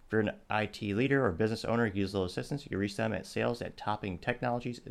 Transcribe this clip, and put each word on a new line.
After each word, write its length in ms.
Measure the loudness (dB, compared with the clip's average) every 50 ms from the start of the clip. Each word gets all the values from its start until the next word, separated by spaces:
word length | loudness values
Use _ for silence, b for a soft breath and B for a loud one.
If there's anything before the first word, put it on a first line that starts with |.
| B
If 60 | 0 2
you're 100 | 4 4
an 100 | 4 0 -4 -6 -2
I 160 | 0 0 0
T 300 | 0 -2 -4 -2 0 2
leader 280 | 2 4 4 4 4 4
or 100 | 2 2
business 340 | 4 2 2 2 0 0
owner 240 | 0 2 4 2 2
who 80 | 2 0
uses 160 | 0 0 2
a 20 |
little 120 | 0 0 0
assistance, 360 | -2 -6 -6 -4 -6 -6 -6
you 60 | -4
can 80 | -2 0
reach 180 | 0 0 0
them 160 | -2 -2 -2 -2
at 140 | -4 -6
sales 340 | -6 -2 0 0 0 0 -2
at 160 | -6 -10 -10
topping 400 | -8 -4 -4 -4 -2 -2 -6 -6
technologies 640 | -4 -2 -4 -4 0 0 0 0 0 -2 -6 -8 -8 -10 -12